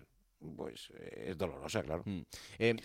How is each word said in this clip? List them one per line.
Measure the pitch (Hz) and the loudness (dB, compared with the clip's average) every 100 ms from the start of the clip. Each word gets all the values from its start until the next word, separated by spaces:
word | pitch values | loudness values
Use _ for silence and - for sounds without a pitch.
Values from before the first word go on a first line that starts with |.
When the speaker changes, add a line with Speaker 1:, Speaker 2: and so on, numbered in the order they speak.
| - _ _ _ 78 - | -10 _ _ _ -12 -6
Speaker 1:
pues, | - 57 - | -6 -8 -12
eh, | - - - 60 | -12 -10 -6 -4
es | 82 | 0
dolorosa, | 90 69 69 110 | 0 0 0 2
claro. | 69 80 - | 4 2 2
Speaker 2:
Mm. | 92 - - - - | -2 -2 -10 -12 4
Eh, | 117 113 | 4 4